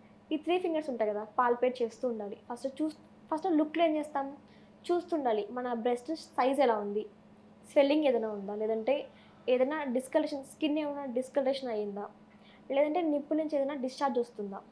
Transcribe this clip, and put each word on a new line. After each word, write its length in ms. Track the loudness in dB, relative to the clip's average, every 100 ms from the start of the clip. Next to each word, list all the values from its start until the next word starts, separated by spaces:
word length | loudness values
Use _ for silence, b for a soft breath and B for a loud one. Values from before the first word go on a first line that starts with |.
| B B -8
ఈ 60 | -6
త్రీ 200 | 0 0
ఫింగర్స్ 320 | 0 -2 -2
ఉంటాయి 200 | -2 -2
కదా, 120 | -2
పాల్పేట్ 580 | -4 0 2 2 0 0
చేస్తూ 260 | -4 -2 -4
ఉండాలి. 300 | -4 -6 -10 -12
ఫస్ట్ 320 | -8 -8 -4
చూ-, 80 | -4 -6 -16 -20 -6
ఫస్ట్ 160 | -4 2
లుక్లో 320 | 2 2 2 2
ఏం 100 | 2
చేస్తాం? 420 | -2 -4 -6 -8 B B B -12 -2
చూస్తుండాలి 560 | -2 0 0 2 0 0
మన 220 | -4 -4
బ్రెస్ట్ 420 | -2 0 0 -2 -6
సైజ్ 440 | -4 0 2 4
ఎలా 160 | 4 4
ఉంది, 300 | 0 -4 -6 -10 -20 -20 -20 -20 0
స్వెల్లింగ్ 340 | 4 6 6 4
ఏదైనా 240 | 2 0
ఉందా, 260 | -4 -6 -4
లేదంటే 520 | -2 0 0 0 -2 B B B 0
ఏదైనా 340 | 2 2 0
డిస్కలరేషన్, 600 | -2 -2 0 0 0 -2
స్కిన్ 360 | -10 -4 -2 0
ఏమైనా 260 | -2 -4 -4
డిస్కలరేషన్ 640 | -4 -2 0 0 -2 -2
అయ్యిందా, 380 | -4 -4 -6 -10 -14 -20 B B B -2
లేదంటే 300 | 2 4 2
నిప్పు 320 | 2 0 0
నుంచి 220 | 0 0 0
ఏదైనా 180 | 0
డిశ్చార్జ్ 460 | -2 -6 -2 0 0
వస్తుందా. 400 | -2 -6 -10 -10 -14